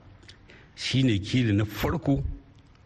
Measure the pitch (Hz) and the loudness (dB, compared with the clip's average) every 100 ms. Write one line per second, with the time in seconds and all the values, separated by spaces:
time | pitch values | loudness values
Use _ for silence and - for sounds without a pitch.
0 | - - - - - - - - - 131 | -20 -20 -20 -20 -20 -20 -20 -12 -2 2
1 | 131 101 95 127 117 101 107 - 147 170 | 2 2 0 0 2 2 0 -2 -4 -2
2 | - 139 - - - - - - | 0 0 0 -6 -14 -20 -20 -20